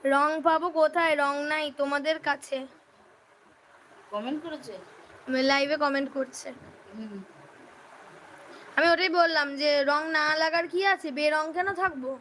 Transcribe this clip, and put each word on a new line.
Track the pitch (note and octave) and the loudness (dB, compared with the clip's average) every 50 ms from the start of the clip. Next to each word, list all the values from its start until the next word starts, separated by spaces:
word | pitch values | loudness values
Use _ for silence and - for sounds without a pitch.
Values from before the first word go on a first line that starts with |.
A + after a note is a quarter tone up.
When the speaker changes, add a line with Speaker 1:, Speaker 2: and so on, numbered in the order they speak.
| - | 2
Speaker 1:
রং | C4+ C#4 C#4 C#4+ D4+ D#4 D#4+ | 4 4 4 4 2 0 2
পাবো | C#4 E4+ D#4+ D#4 E4 F4+ | 2 2 2 2 0 0
কোথায়? | D#4 D#4+ D#4 D4+ D4+ F4 E4 D#4+ D4+ | 2 2 2 4 4 2 2 2 2
রং | D4 C#4+ C#4+ C#4+ C#4+ D4 | 2 2 0 0 -2 -2
নাই | D4 D4+ D#4 D4+ D4 C4+ | -2 -2 -2 -4 -6 -4
তোমাদের | - C#4 C#4 C#4 C#4+ C4+ D#4 D#4+ D#4 | -4 -2 -2 0 -2 0 -2 -2 -2
কাছে। | - D4+ C#4+ C#4+ - - C#4 C4 C4+ C4+ - - _ _ _ _ - _ - _ _ _ _ _ _ _ _ _ _ _ - - - - - - - - | 0 -2 -2 -2 -4 -8 -8 -8 -8 -12 -18 -20 _ _ _ _ -20 _ -20 _ _ _ _ _ _ _ _ _ _ _ -20 -20 -20 -20 -20 -20 -18 -10
Speaker 2:
কমেন্ট | G#3 G#3 G#3+ B3+ D4+ D4+ E4 | -8 -8 -6 -6 -6 -6 -8
করেছে? | E4 D4+ C#4 - A#3 G3+ F#3+ - - - - - - - - - | -10 -12 -12 -12 -14 -16 -16 -16 -20 -20 -20 -20 -20 -20 -18 -8
Speaker 1:
আমি | - B3+ C4 C4 | -4 -2 2 2
লাইভে | C4+ C4+ C#4 C#4 C#4+ D4+ | 4 4 2 2 0 0
কমেন্ট | D4 D4 C#4+ C#4 C#4 C#4 C4 - | 0 0 0 0 -2 -4 -4 -4
করছে। | C#4 C4 - - - - C#4 B3 - - - - - - - - | -6 -6 -6 -8 -14 -14 -14 -16 -16 -20 -20 -20 -20 -20 -18 -16
Speaker 2:
হুম। | A3 A3 G#3+ G3+ G3 F#3 - - - - - - - - - - - - - - - - - - - - - - - - - - - - - - | -14 -14 -12 -12 -14 -16 -16 -20 -20 -20 -20 -20 -20 -20 -20 -20 -20 -20 -20 -20 -20 -20 -20 -20 -20 -20 -20 -20 -20 -20 -20 -20 -20 -20 -4 0
Speaker 1:
আমি | - D#4 E4+ | 2 4 4
ওটাই | E4+ E4 F#4 F#4 | 4 4 2 2
বললাম | D#4+ F4 E4+ E4 D#4+ D4+ C#4+ C#4+ C#4 | 4 4 4 4 4 2 0 0 -2
যে | C#4 D4 D4 D4 C#4+ C#4 | -2 0 2 2 2 2
রং | C4+ D4 D4 D#4 | 2 2 0 0
না | D#4+ D#4+ D4+ D4+ D4+ D#4 | 0 0 0 2 2 2
লাগার | D#4 D#4+ D#4+ D#4 E4+ E4+ | 2 0 0 0 -2 -2
কি | - E4 F4+ G4 | -2 -2 0 2
আছে, | G4 F#4+ F#4 - D#4 | 2 2 2 -2 -8
বেরং | B3+ C#4 D4+ D4+ D4+ D#4 D#4 D#4+ D#4 | -4 0 0 2 2 2 -2 -2 -2
কেন | F4 F4+ G4 G4 | -2 -2 -2 -2
থাকবো? | E4+ F#4+ F#4 D#4 C4+ B3+ C4 C4+ B3+ | -2 -2 -2 -2 -4 -8 -8 -10 -10